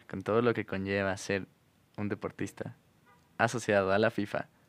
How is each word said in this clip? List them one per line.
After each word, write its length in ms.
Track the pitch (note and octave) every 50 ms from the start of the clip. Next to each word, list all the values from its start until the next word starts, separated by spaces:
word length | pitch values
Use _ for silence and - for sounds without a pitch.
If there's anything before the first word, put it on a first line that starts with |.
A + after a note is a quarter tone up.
| - -
con 140 | - F#2+ F#2
todo 180 | - G2+ A2+ A#2+
lo 120 | A#2+ A2+
que 100 | A2 G#2
conlleva 480 | - - F#2+ F#2+ G2 G2 G2+ G2 G2 F#2 G2
ser 280 | - - G2+ G2 F2+ - _ _ _ _ _ _ _ _ _ -
un 100 | G#2 G2+
deportista 680 | G#2+ G2 - - - - - G2 - - - A#2 - - _ _ _ _ _ _ _ _ _ _ _ -
asociado 540 | A2 A#2 - A#2+ - - G#2 G2+ G2 F#2+ F#2+
a 60 | G2+
la 120 | A2 A2
fifa 380 | - - G2+ G2+ - - - - _ _ _